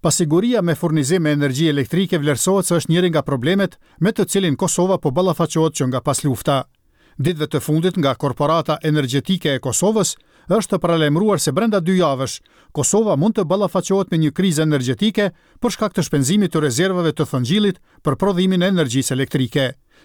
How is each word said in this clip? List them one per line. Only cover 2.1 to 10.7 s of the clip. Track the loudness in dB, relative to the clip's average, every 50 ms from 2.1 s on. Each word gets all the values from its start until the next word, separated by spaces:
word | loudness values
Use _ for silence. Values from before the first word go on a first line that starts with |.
| 0 0
vlerësohet | 0 0 0 0 0 0 0 0 0
se | 0 0
është | 0 0 2
njëri | 2 2 2 2
nga | 0 0
problemet | -2 -2 -4 -2 0 0 0 0 0 -2 -4 _ _ _ _ -2
me | -2 0
të | 2 0 -2
cilin | 0 0 0 0 0 0
Kosova | 0 -2 -2 0 0 2 2 0 0
po | 0 -2
ballafaqohet | 0 0 0 0 0 0 -2 -2 0 0 0 0 0
që | -2 -4
nga | -2 -2 -2
pas | -2 -2 -4 -2 -2
lufta. | -2 -2 -2 -2 -2 -2 -2 -2 _ _ _ _ _ _ _ _ _ _ -2
Ditëve | -2 -2 0 -2 -4
të | -4 -4 -4
fundit, | -2 0 0 0 0 0 0 0
nga | 0 0 -2
Korporata | -2 -2 -4 -2 -2 0 0 0 0 0 -2 -4 -2
Energjetike | -2 0 0 0 0 0 -2 -2 -2 -2 -4 -2 0 -2 -2
e | -2
Kosovës | -4 -4 -2 0 0 0 2 2 0 -2 -4 -8 _ _ _ _ _ 0
është | 0 0 0 0